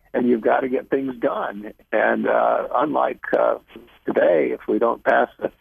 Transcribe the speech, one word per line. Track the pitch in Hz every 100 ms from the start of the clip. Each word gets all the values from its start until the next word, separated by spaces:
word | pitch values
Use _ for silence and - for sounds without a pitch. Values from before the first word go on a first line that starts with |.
| _
and | 117 123
you've | 120
got | 123 127
to | 135
get | 127 -
things | 139 135 120
done. | 131 208 156 101 107 - -
And, | 110 113 110 110
uh, | 117 117 117 - 123
unlike, | 147 131 131 - -
uh, | 113 117 113 - 113 - _ -
today, | 113 175 165 127
if | 123 -
we | 107
don't | 117 120
pass | - 123 123 -
a, | - -